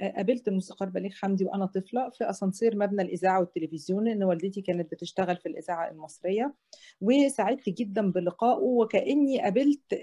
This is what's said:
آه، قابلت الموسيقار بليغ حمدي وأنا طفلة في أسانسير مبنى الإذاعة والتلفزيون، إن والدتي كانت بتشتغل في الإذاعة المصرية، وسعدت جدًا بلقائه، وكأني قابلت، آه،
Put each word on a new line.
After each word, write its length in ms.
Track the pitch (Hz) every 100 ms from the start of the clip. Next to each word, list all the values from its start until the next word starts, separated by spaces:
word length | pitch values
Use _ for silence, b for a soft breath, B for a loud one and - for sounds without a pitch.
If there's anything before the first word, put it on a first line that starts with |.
آه، 120 | 196 -
قابلت 320 | 190 247 -
الموسيقار 420 | 190 180 - 196
بليغ 220 | 185 190
حمدي 340 | - 196 196 185
وأنا 200 | 196 190
طفلة 440 | 190 185 240 262
في 200 | - 220
أسانسير 480 | 190 196 190 233 208
مبنى 240 | 202 202
الإذاعة 380 | 180 175 180 185
والتلفزيون، 680 | 180 170 156 156 - 190 226
إن 160 | 214
والدتي 380 | 190 170 190 196
كانت 300 | 190 175 165
بتشتغل 460 | - 175 - 185 175
في 80 | 165
الإذاعة 420 | 160 160 170 165
المصرية، 600 | 156 156 - 180 208 269 - _ B B -
وسعدت 680 | 196 269 277 269 202 277 -
جدًا 420 | 175 214 196 202
بلقائه، 480 | 180 175 - 233 254
وكأني 800 | 240 247 226 240 - 285 277 262
قابلت، 520 | 208 202 285 285 -
آه، 40 | 202